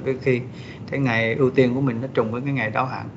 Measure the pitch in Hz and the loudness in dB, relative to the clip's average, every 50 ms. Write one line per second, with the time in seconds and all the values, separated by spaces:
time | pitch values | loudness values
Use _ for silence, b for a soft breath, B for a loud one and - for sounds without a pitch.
0 | - 135 131 127 - 131 127 120 - B B B B B B B - - - 139 | -2 -2 -4 0 0 0 0 0 0 B B B B B B B -10 -6 -2 0
1 | 139 123 113 113 113 113 117 151 135 123 - 139 131 120 120 135 143 131 113 113 | 0 2 2 2 2 2 2 4 2 4 6 6 4 4 4 2 0 0 0 -2
2 | 127 135 - 131 113 110 113 123 135 143 139 127 110 107 104 120 131 135 117 104 | -4 -2 0 0 0 0 -2 -4 -2 -2 -2 -2 -2 0 0 0 -2 -2 -4 -6
3 | 113 120 - | -8 -10 -12